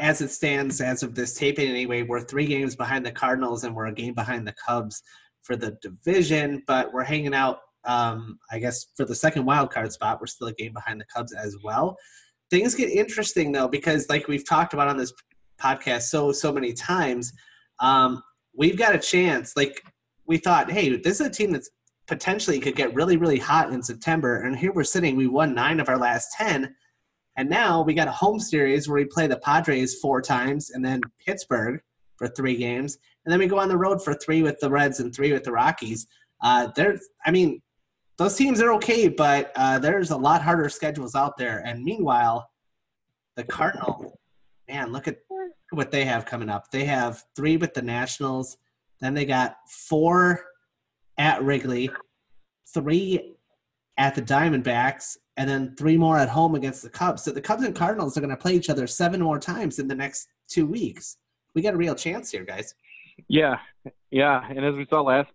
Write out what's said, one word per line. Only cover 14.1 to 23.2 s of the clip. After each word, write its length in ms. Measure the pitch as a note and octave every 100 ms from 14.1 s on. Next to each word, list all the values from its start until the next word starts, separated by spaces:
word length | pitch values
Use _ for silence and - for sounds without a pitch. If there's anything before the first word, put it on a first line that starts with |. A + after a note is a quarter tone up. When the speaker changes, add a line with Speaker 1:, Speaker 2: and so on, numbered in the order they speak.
| D3 -
Speaker 1:
we've 220 | C#3+ -
talked 240 | D#3+ F3
about 140 | C#3+ C#3+
on 80 | C3+
this 160 | B2+ - _ _ _ _
podcast 440 | C3+ C3+ - A#2+
so, 280 | B2 D#3 C#3+
so 180 | C#3 D#3
many 220 | C#3 B2
times, 600 | A#2+ - F3+ C#3+ B2 B2 - _ _ _ -
um, 400 | C3 C3+ B2+ B2 - _ _ B2+
we've 220 | D#3+ F#3+
got 180 | A3+ F3+
a 20 |
chance. 560 | - F3+ F3+ C3 A#2+
Like, 260 | C#3+ C#3 - - _ _ _ -
we 120 | E3
thought, 320 | F3+ E3 -
"Hey, 260 | G3 D3+ B2
this 240 | E3 G#3
is 60 | D4
a 40 |
team 220 | - G#3
that's 180 | D3 - _ _ _ -
potentially 500 | D#3 F#3 G#3 F#3+ C#3
could 160 | C#3
get 200 | B2+ B2+
really, 240 | B2 F3
really 200 | E3